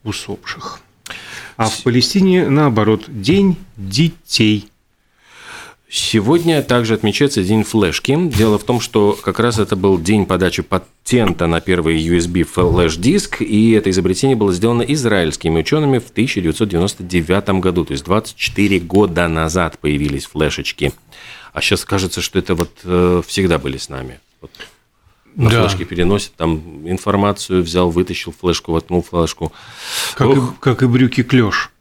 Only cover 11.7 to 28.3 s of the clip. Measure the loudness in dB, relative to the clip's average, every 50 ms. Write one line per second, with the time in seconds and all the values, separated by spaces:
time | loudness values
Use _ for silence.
11.7 | 0 0 2 0 0 0 0 2 2 0 0 0 0 -2 -2 0 0 0 2 2
12.7 | 4 2 2 2 0 0 0 2 2 2 0 -4 -6 -6 -4 0 2 4 4 6
13.7 | 4 4 2 2 0 2 2 0 0 2 2 2 2 2 2 0 2 2 0 0
14.7 | 2 0 0 0 -2 0 0 0 2 2 0 0 -2 -2 -2 0 0 0 0 0
15.7 | 0 2 2 2 0 0 -2 -4 _ -2 -2 0 -2 -2 -2 -2 0 0 -2 0
16.7 | 0 0 0 0 -2 -6 -10 -2 -2 -2 0 2 0 0 0 0 -2 0 0 0
17.7 | 0 0 -2 -2 -6 -8 -2 -2 -2 -2 -2 -6 -10 -8 -8 -6 0 0 0 2
18.7 | 2 0 -2 2 2 2 2 4 2 0 0 0 0 -2 -2 0 0 -2 -2 -2
19.7 | -4 -4 -2 -2 0 0 -2 -2 -4 -6 -8 -8 -2 -2 -2 0 -2 -4 -8 -10
20.7 | -6 -4 -4 -4 -4 -6 _ _ -20 -20 -20 -20 -20 -20 -20 -12 _ -4 -2 -2
21.7 | -2 -2 -2 -4 -2 -2 -2 -4 -4 -6 -8 -4 -4 -4 -2 -2 -2 -2 -2 -6
22.7 | _ -16 -6 -2 0 2 2 4 2 0 -2 -2 -2 -2 0 2 0 0 -2 -6
23.7 | -8 -8 -10 -12 -10 -12 -12 -12 -14 -18 _ _ _ _ -20 -20 _ -20 -20 -20
24.7 | _ _ _ _ _ _ _ _ _ _ _ _ _ 0 2 4 4 4 2 2
25.7 | 0 -4 -6 -6 -2 0 2 2 2 0 -2 -6 _ -4 -2 -2 -2 -2 -6 -12
26.7 | -16 -12 -6 -6 -6 -4 -2 0 0 2 2 0 0 -4 -4 0 0 0 0 2
27.7 | 0 2 2 2 2 0 -2 -2 -4 -10 -10 -12